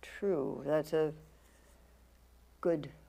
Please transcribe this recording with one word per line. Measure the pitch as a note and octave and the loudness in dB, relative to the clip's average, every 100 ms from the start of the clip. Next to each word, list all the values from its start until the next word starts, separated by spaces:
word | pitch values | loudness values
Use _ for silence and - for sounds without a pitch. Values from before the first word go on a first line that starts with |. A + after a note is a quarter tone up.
true, | - - G3+ E3 C3 C3 C#3+ | -18 -4 0 0 0 -4 0
that's | D#3 D3+ | 0 2
a | D#3+ D#3 D#3 - - - - - - - - - - - - - - | 2 2 -2 -14 -20 -20 -20 -20 -20 -20 -20 -20 -20 -20 -20 -20 -2
good, | F3 D#3+ C#3+ - | 0 2 -2 -12